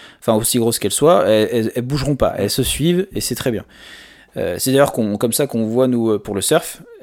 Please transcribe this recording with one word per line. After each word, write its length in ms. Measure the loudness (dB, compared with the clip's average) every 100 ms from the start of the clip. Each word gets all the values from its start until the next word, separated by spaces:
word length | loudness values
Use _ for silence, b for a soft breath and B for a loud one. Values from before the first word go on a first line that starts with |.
| B B
enfin, 120 | 0
aussi 240 | 0 2 0
grosses 220 | 0 0
qu'elles 120 | -2
soient, 340 | 2 4 4 4
elles, 220 | 2 2
elles, 200 | 0 -2 -4
elles 60 | -4
bougeront 300 | -2 -2 0
pas. 180 | 0 0
Elles 120 | -2
se 140 | -2
suivent 440 | -2 0 0 0 -2
et 60 | -6
c'est 160 | -6 -4
très 160 | -2
bien. 140 | -4 -6 B B B B B B -8
Euh, 180 | -6 -4
c'est 140 | 0
d'ailleurs 200 | 2 2
qu'on, 260 | 2 -2 0
comme 140 | -2
ça 160 | -2 -2
qu'on 180 | -2 -2
voit, 220 | 2 2
nous, 240 | 2 0
euh, 80 | 0
pour 140 | -2 -4
le 60 |
surf, 400 | 0 0 0 -16 -20 -20